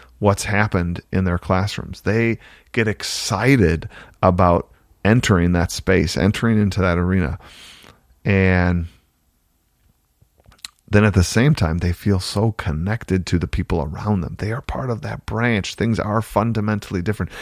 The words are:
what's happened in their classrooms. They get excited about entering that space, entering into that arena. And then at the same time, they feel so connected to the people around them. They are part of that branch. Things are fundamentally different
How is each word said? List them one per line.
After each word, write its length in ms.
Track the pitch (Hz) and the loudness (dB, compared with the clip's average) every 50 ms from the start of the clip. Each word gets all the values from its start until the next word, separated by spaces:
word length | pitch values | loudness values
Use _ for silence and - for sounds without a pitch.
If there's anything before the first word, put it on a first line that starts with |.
| - - _ - | -20 -18 _ 0
what's 240 | 107 101 98 - - | 2 2 2 0 -2
happened 580 | 104 104 101 104 107 - 92 87 87 87 - - - | -2 0 0 0 0 0 -2 -2 -2 -6 -8 -8 -4
in 120 | - 95 95 | -2 0 0
their 160 | 90 87 87 | 0 -2 -2
classrooms. 640 | - - 95 92 98 104 - - - - 95 - | 0 0 0 0 0 -2 -6 -8 -12 -12 -12 -8
They 360 | - 98 104 113 113 113 110 - - - - - _ _ | -4 -2 0 0 0 0 -2 -4 -8 -18 -20 -20 _ _
get 160 | - - 113 | -2 -2 0
excited 1000 | 107 98 - - - - - - - 110 95 110 131 139 123 95 80 82 76 - - - - - - - - | 0 -2 -4 -6 -8 -8 -6 -4 -4 -2 0 4 4 4 6 4 4 2 0 -4 -10 -16 -18 -20 -20 -4 0
about 480 | - 92 90 90 92 87 85 85 - _ _ _ _ _ _ _ - | 2 2 4 4 4 4 4 2 0 _ _ _ _ _ _ _ 2
entering 500 | 98 113 127 - - 104 85 85 87 87 | 2 4 4 4 4 4 4 4 2 2
that 180 | 85 85 - | 2 0 -2
space, 460 | - - - - 95 87 80 82 - | -4 -4 0 2 2 2 2 0 0
entering 440 | - 78 101 107 - 117 117 113 107 | 0 2 2 2 0 0 0 2 2
into 200 | 104 98 - 92 | 2 0 0 0
that 180 | 95 92 87 87 | 0 0 0 0
arena. 400 | 90 90 92 95 85 71 82 - - - - - - - - - - - - _ _ _ _ _ - | 0 0 0 0 0 -2 -4 -8 -12 -18 -20 -20 -20 -20 -20 -20 -20 -20 -20 _ _ _ _ _ -2
And 640 | 110 101 98 95 92 92 90 90 90 87 85 82 82 - _ _ _ _ _ _ _ _ _ _ _ _ _ _ _ _ _ _ _ _ _ _ _ _ _ _ _ _ _ _ _ - _ - - _ _ _ - | 0 2 4 4 4 4 2 2 2 0 -2 -4 -6 -12 _ _ _ _ _ _ _ _ _ _ _ _ _ _ _ _ _ _ _ _ _ _ _ _ _ _ _ _ _ _ _ -20 _ -20 -20 _ _ _ 0
then 160 | - 104 107 | 2 4 4
at 80 | 107 92 | 4 4
the 100 | 98 87 | 4 2
same 320 | - - 110 123 151 - | 2 2 2 4 4 4
time, 220 | - 92 78 82 | 2 0 0 0
they 160 | 87 90 90 87 | 0 -2 -2 -2
feel 260 | - - 101 101 92 | -2 -2 0 0 0
so 320 | - - - 101 110 113 104 | -2 -4 -2 -2 -2 -2 -2
connected 720 | - - 87 73 78 85 98 110 120 - - 92 95 85 | -4 -6 -6 -4 -4 -4 -4 -4 -4 -4 -2 -2 -2 -2
to 120 | - - 87 | -2 -2 -2
the 80 | 78 | -2
people 340 | 71 - - 80 - 90 82 | -2 -2 -4 -2 -2 -2 -4
around 400 | 73 76 - - - 104 104 92 | -4 -4 -6 -6 -4 -2 -2 -2
them. 140 | 76 62 - - | -2 -6 -8 -8
They 120 | 95 104 | -8 -6
are 100 | 113 - | -6 -8
part 280 | - - - - 131 127 | -8 -8 -6 -6 -4 -6
of 140 | 117 104 - | -6 -6 -8
that 220 | 107 107 - - | -10 -10 -10 -10
branch. 500 | - 107 113 117 120 113 101 92 - - | -8 -4 -2 -2 0 0 -2 -2 -4 -4
Things 240 | - 101 117 110 90 | -4 -2 -2 0 -2
are 220 | - 107 104 113 | -2 -2 -2 -2
fundamentally 800 | 110 - - 104 110 117 110 113 104 107 107 101 - - - 92 | -2 -2 -2 -2 0 0 -2 -2 -2 -2 -2 -4 -4 -4 -6 -4
different 300 | 87 107 104 - 92 - - - | -2 -4 -4 -4 -6 -8 -8 -14